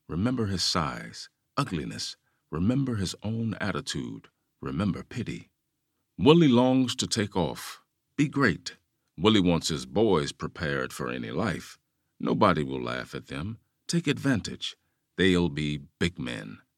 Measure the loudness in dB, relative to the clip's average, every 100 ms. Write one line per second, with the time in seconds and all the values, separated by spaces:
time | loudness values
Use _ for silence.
0 | -6 -2 0 0 -2 0 0 0 -2 -4
1 | -12 -14 -18 _ _ -4 -2 -4 -6 -8
2 | -10 -12 _ _ _ -2 0 2 0 -2
3 | -4 -4 -6 -4 -4 -2 -4 -4 -4 -6
4 | -6 -10 -16 _ _ _ -6 0 0 -2
5 | -6 -8 -6 -8 -14 _ _ _ _ _
6 | _ 4 6 8 6 4 4 2 0 -2
7 | -4 -2 -2 -2 -2 -4 -12 -16 _ _
8 | _ -2 0 2 2 2 -6 -16 _ _
9 | _ 2 6 6 6 4 0 -4 -2 2
10 | 4 4 2 -4 -10 -4 -4 -2 -4 -6
11 | -6 -6 -6 -2 -2 -4 -8 -20 _ _
12 | _ -6 -2 4 4 4 0 -4 -6 -6
13 | -8 -12 -10 -8 -8 -10 _ _ -4 -2
14 | 0 0 2 0 -2 -8 -10 -12 _ _
15 | _ 2 4 4 2 0 -4 -4 -8 -2
16 | -2 -2 -6 -8 -10 -16 _